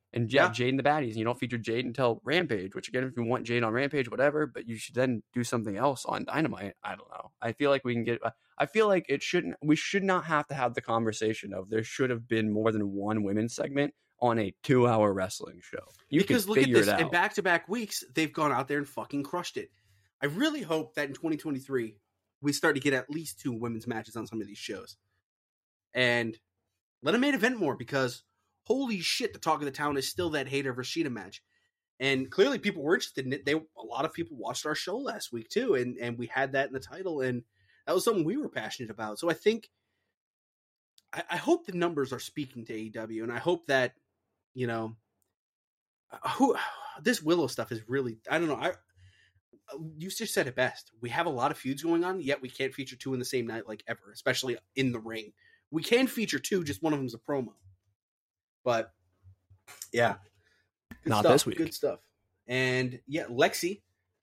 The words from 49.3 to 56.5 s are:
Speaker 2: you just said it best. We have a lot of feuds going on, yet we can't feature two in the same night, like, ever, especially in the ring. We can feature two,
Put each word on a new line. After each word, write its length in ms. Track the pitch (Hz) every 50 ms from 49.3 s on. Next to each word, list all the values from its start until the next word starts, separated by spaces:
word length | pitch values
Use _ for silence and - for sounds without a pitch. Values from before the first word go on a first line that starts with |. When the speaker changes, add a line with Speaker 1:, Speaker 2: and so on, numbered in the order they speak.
| _ _ _ _ - _ _ - - 143 160 160 156
Speaker 2:
you 120 | 151 165 190
just 240 | - - 226 202 -
said 140 | 202 156
it 80 | 131 120
best. 360 | 127 127 120 - - - _ _ _
We 80 | 117 120
have 160 | 113 156 170
a 40 | 170
lot 200 | 143 120 123 147
of 60 | 147
feuds 260 | - - 131 135 143 165
going 200 | 165 165 170 175
on, 180 | 180 190 190
yet 200 | 151 131 139 -
we 80 | 131 120
can't 240 | - - 135 131 -
feature 220 | - 131 127 127
two 180 | - - 135 131
in 60 | 127
the 60 | 123
same 220 | - - 127 117
night, 200 | 113 113 117 -
like, 160 | - 107 101 -
ever, 240 | - 117 - - 104 104
especially 440 | - - 131 123 - - 131 117 - - _ _
in 160 | 139 131 127 120
the 60 | 113
ring. 340 | 110 113 113 110 107 104 - _ _ _ _ _ _ _
We 120 | 147 165 160
can 240 | - 240 247 262
feature 320 | 247 - 240 214 165 - 135
two, 240 | - -